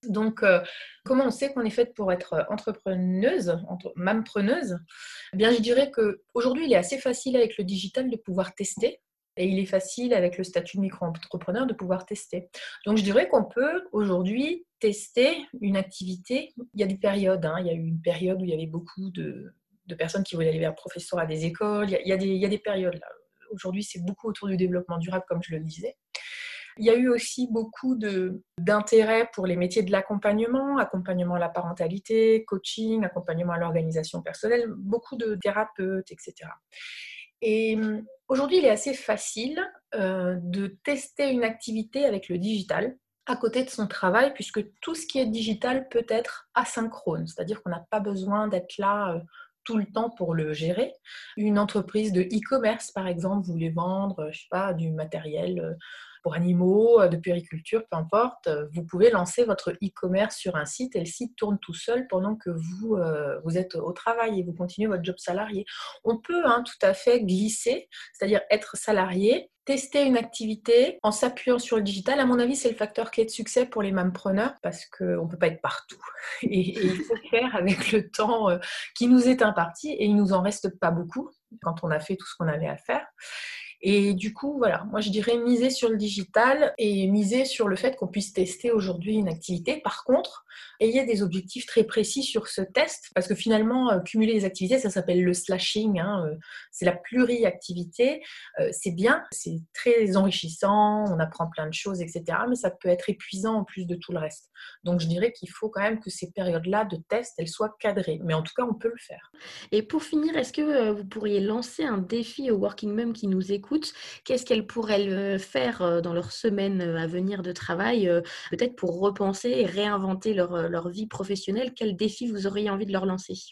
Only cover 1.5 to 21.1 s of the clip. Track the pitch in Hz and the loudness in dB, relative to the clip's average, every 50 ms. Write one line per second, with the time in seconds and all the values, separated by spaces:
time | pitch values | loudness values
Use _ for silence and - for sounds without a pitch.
1.5 | 277 262 233 214 - - 240 240 - - 208 190 180 180 185 - - 156 - - | 0 0 -2 0 2 2 0 0 0 -4 0 0 0 0 -2 -2 -2 -2 0 0
2.5 | 208 208 - - 196 - _ 190 190 185 185 185 185 185 202 262 370 359 196 175 | -4 -4 -4 -6 -8 -6 _ -4 -2 0 0 0 2 2 2 2 2 2 0 0
3.5 | 165 170 190 - 185 180 - - - - 175 190 214 226 220 - - 208 196 202 | -2 -2 -2 -8 -10 -10 -10 -10 -8 -4 -2 0 0 0 -2 -2 -2 0 2 2
4.5 | 262 349 302 208 180 175 165 _ - - - - - - - - - 190 214 233 | 2 0 0 -4 -6 -8 -10 _ -20 -20 -18 -16 -16 -16 -16 -8 0 4 6 6
5.5 | 247 233 214 240 240 254 285 277 - 240 220 208 190 - _ _ _ 240 233 254 | 6 4 4 4 4 4 4 2 2 2 2 2 2 -2 _ _ _ 0 2 2
6.5 | 254 294 320 294 233 180 180 - 277 262 - 262 247 - - 269 247 254 233 220 | 2 2 2 6 6 4 4 2 -4 -2 -2 -2 -2 -2 -2 0 4 4 4 4
7.5 | - - 196 180 196 185 185 190 - 262 262 262 233 220 _ - 180 185 185 185 | 2 -4 -4 -2 -2 -4 -4 -4 -4 -2 -2 -2 -4 -6 _ -4 -2 -2 -2 -4
8.5 | - - 202 - - - 226 - - _ _ _ _ _ _ _ _ - 180 190 | -4 -8 -8 -6 -4 0 -2 -2 -2 _ _ _ _ _ _ _ _ -2 0 2
9.5 | 190 190 196 190 - 190 190 - - - 240 247 233 196 180 175 180 185 190 185 | 2 2 0 2 0 0 0 -2 -6 -4 0 2 2 4 4 2 0 -2 -8 -4
10.5 | - 175 170 - - 190 196 190 - - 185 170 165 165 - - - 175 - - | -4 -4 -4 -4 -4 -2 -2 -2 -2 -4 -6 -6 -6 -8 -10 -10 -10 -8 -4 -4
11.5 | 185 233 262 254 220 - 190 180 185 185 - - 208 208 - - - 180 180 - | -2 -2 -2 -2 -2 -4 -2 -2 -2 -2 -2 -8 -10 -10 -10 -8 -8 -8 -8 -10
12.5 | _ - - - - - - 208 214 220 196 202 196 254 359 370 - 247 202 - | _ -16 -16 -16 -16 -10 -2 2 2 2 4 4 4 4 4 4 2 2 2 0
13.5 | - 240 262 302 330 370 370 - - 214 208 202 180 180 180 190 214 247 277 311 | -2 0 0 0 0 -4 -6 -4 -2 -2 0 2 2 0 0 0 0 0 -2 -2
14.5 | 349 339 - _ _ _ - 214 202 - - - _ 240 247 285 330 320 294 - | -4 -6 -8 _ _ _ 0 0 0 0 -10 -4 _ 4 4 4 4 0 -6 -12
15.5 | - - 208 202 196 190 190 190 - - 190 185 185 180 - - 247 277 311 - | -12 -4 -2 0 0 0 0 -4 -8 -10 -8 -8 -8 -8 -6 -4 -4 -4 -4 -6
16.5 | _ 240 247 - _ 202 202 190 196 190 - 202 196 202 196 185 190 180 160 156 | _ -16 -16 -14 _ -2 -2 -2 -2 0 0 0 2 2 2 2 2 2 0 -2
17.5 | 160 180 185 175 165 165 165 165 165 165 - 175 170 165 185 180 190 185 185 180 | -2 -2 -2 -2 -2 -2 -2 -2 -4 -2 0 0 0 0 0 0 0 0 -2 -2
18.5 | 165 156 160 160 160 175 175 - - 185 190 190 180 180 160 151 151 143 139 - | -2 -4 -4 -4 -6 -8 -10 -10 -12 -10 -10 -8 -8 -8 -8 -8 -8 -10 -14 -16
19.5 | _ _ _ _ _ _ _ - 170 - 160 165 - 196 196 - - 165 165 160 | _ _ _ _ _ _ _ -14 -6 -6 -6 -4 -2 -4 -4 -4 -2 0 0 2
20.5 | 156 160 165 160 156 - - - - 175 175 - | 2 2 0 -2 -4 -6 -14 -14 -14 -12 -8 -6